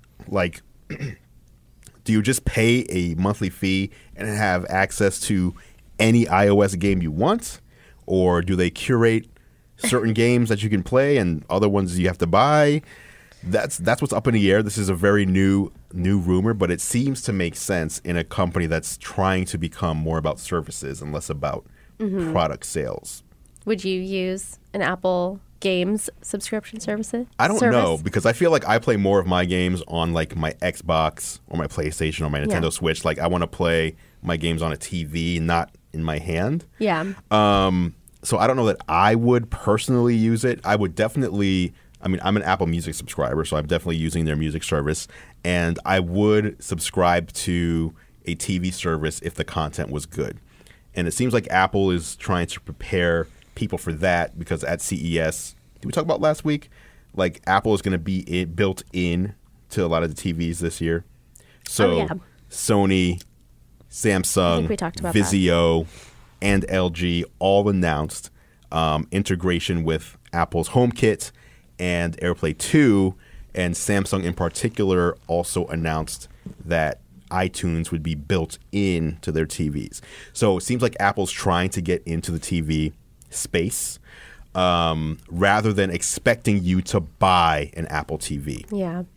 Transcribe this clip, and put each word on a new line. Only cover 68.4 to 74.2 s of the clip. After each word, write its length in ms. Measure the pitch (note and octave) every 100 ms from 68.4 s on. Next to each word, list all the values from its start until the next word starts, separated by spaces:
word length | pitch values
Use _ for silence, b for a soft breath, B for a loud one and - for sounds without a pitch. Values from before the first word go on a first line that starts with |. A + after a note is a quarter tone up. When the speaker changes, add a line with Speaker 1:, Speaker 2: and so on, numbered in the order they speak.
| b b -
Speaker 1:
um, 340 | D#2+ D#2+ D#2 -
integration 760 | G2 G2+ F2+ F2+ F2 - E2+
with 320 | D#2+ D#2+ - - _
Apple's 380 | E2+ E2+ E2+ D#2
HomeKit 600 | B2+ B2 - A2 G2+ - b b b b -
and 380 | F2+ F2 E2+ E2
AirPlay 340 | F2 F2 D#2+ D#2
two, 600 | - D#3 C3+ G2+ F#2+ b b b b
and 200 | - F2+
Samsung 500 | F2 - G2+ F#2+ F#2+